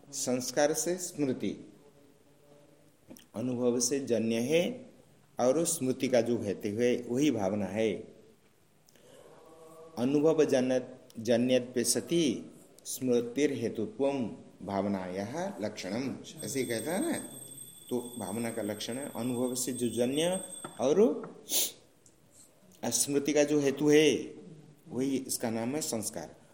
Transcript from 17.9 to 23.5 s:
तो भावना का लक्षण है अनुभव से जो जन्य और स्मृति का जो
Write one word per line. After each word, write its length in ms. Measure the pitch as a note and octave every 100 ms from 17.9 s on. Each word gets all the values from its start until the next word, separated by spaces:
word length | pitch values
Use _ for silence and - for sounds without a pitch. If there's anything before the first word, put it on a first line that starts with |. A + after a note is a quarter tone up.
तो 240 | B2 B2 A2
भावना 320 | F2+ A2 A#2
का 120 | A#2
लक्षण 320 | G#2 G2+ -
है 160 | B2+ C#3+ -
अनुभव 380 | B2 A#2+ B2+
से 180 | B2+ C#3+
जो 160 | A#2+ A#2+
जन्य 520 | G#2+ B2 C#3+ E3+ F#3+ - - - -
और 420 | B2+ E3+ B3 - - - - - - - - _ - _ _ - - _ - -
स्मृति 480 | B2 - - C#3+ C#3+
का 120 | D3
जो 160 | D3